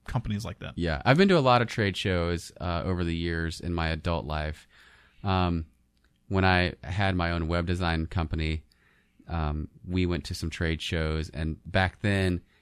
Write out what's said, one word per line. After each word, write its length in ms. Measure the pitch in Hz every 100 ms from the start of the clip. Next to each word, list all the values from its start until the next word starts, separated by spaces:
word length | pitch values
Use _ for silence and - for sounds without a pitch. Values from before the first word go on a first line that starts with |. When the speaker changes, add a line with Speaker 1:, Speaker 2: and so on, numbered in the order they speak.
| -
Speaker 1:
companies 380 | - - 104 117
like 140 | -
that. 140 | - -
Speaker 2:
Yeah. 240 | 85 71
I've 140 | 117 147
been 100 | 196
to 80 | 175
a 40 |
lot 200 | 127 120
of 60 | 117
trade 300 | - 98 90
shows, 560 | 101 90 85 85 - -
uh, 220 | 90 85 -
over 180 | 87
the 120 | 85 85
years 440 | 85 82 82 -
in 140 | 87
my 160 | 82 80
adult 360 | 80 87 82 71
life. 440 | 76 76 78 - - - - _ -
Um, 440 | 101 92 90 85 78 _ _ _ _ _ -
when 160 | 95 92
I 300 | 92 90 -
had 320 | - 92 98 90
my 140 | 85
own 180 | 85 82
web 160 | 87 87
design 380 | 90 87 80 78
company, 580 | 90 82 80 78 78 - _ _ _ _ _ -
um, 400 | 85 76 76 73 - 90
we 200 | 90 90
went 180 | 85 -
to 80 | 90
some 140 | 82
trade 320 | - 82 80
shows, 480 | - 85 78 78 76
and 280 | 73 80 78 -
back 340 | 95 92 -
then 380 | 107 98 92 87 - _